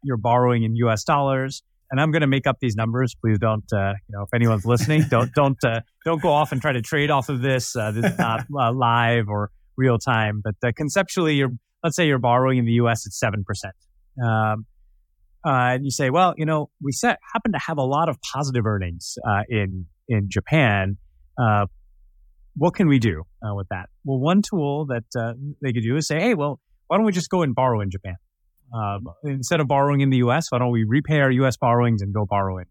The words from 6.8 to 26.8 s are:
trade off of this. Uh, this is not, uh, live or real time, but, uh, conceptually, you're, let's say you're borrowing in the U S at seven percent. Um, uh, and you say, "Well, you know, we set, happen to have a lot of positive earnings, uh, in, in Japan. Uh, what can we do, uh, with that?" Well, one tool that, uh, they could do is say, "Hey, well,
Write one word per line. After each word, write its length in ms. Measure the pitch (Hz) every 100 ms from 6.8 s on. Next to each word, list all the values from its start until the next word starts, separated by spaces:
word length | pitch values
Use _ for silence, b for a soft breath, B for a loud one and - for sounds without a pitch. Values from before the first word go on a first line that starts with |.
trade 280 | 107 156 147
off 200 | 143 127
of 120 | 135
this. 320 | 131 131 120
Uh, 180 | 123 107
this 120 | 107
is 140 | 117 175
not, 240 | 120 113 - 143
uh, 140 | 120
live 560 | 127 120 117 117 120 104
or 200 | 104 104 _ _ -
real 200 | 131 117
time, 440 | - 117 107 107
but, 120 | 104 98
uh, 120 | 120 113
conceptually, 600 | 151 190 190 - 160 147
you're, 160 | 135 123 _ _ 170
let's 100 | 156
say 100 | 165
you're 140 | 135
borrowing 380 | 120 120 131 127
in 80 | 117
the 80 |
U 160 | 117 117
S 180 | 113 -
at 60 |
seven 320 | - 120 101 98
percent. 280 | 101 98 - _ _ _ -
Um, 440 | 120 110 110 107 110 _ _ _ _ _ _ _
uh, 300 | 165 131 123
and 120 | 127 139
you 40 |
say, 200 | 127 139
"Well, 240 | 147 180 156
you 80 | 156
know, 240 | 156 151 _
we 80 | 143
set, 260 | 135 240 214 -
happen 200 | - -
to 60 | 160 -
have 120 | 160
a 60 |
lot 260 | 131 143 160
of 80 | 139 -
positive 320 | 131 143 127 110
earnings, 500 | 104 90 85 - - 117
uh, 160 | 101 107
in, 380 | 117 98 92 87 _ -
in 180 | 113 101
Japan. 680 | 101 - 160 127 101 95 98 - _ _ -
Uh, 260 | 117 104 101 - _ _ - _ _ _ - -
what 200 | 160 175
can 120 | 180
we 120 | 139
do, 240 | 117 78 82 _
uh, 140 | 110 101
with 120 | 95
that?" 200 | 95 92 _
Well, 160 | 139 135
one 240 | 139 190
tool 440 | 202 196 143 143 151
that, 180 | 120 113 127
uh, 140 | 117 117 139 147
they 100 | 139
could 80 | 120
do 140 | 110 139
is 100 | 151
say, 140 | 156
"Hey, 160 | 208 208
well, 240 | 147 135 _ _